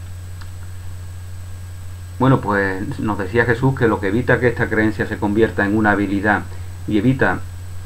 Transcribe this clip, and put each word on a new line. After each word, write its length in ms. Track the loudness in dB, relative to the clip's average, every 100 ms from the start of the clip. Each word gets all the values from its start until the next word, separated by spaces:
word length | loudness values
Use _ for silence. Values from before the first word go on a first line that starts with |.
| -12 -12 -12 -12 -10 -10 -10 -10 -10 -10 -10 -12 -10 -10 -10 -10 -10 -10 -10 -10 -8 2
Bueno, 220 | 4 4
pues 600 | 4 2 2 0 -4 -2
nos 180 | -2 -2
decía 260 | 0 2
Jesús 300 | 4 4 2 4
que 120 | 2
lo 100 | 2
que 100 | 0
evita 300 | 0 2 4
que 80 | 4
esta 220 | 2 0
creencia 380 | 2 2 0 -4
se 120 | -2
convierta 460 | 0 4 2 2
en 120 | 0 2
una 160 | 4
habilidad 500 | 2 2 0 2 0 -2 -8 -10 -8 -2
y 120 | 2
evita 420 | 4 4 2 0 -4 -10 -10 -8